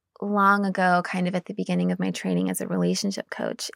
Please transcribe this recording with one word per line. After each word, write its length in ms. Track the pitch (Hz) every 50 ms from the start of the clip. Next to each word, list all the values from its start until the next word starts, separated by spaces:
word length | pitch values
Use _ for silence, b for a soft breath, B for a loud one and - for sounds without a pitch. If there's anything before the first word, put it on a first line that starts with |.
| _ _ _ -
long 440 | - 202 208 202 196 196 202 202 202
ago, 360 | 196 185 196 185 180 180 175 175
kind 240 | - - 185 180
of 80 | 180 190
at 100 | 180 -
the 80 | - 208
beginning 380 | - 185 - 180 180 - 180
of 80 | 180 185
my 120 | 185 190
training 380 | 175 - - 190 - - - -
as 120 | 180 180
a 60 | 190
relationship 600 | - 180 - 175 - 185 - - 196 196 - - -
coach. 400 | - - - 55 - - - - -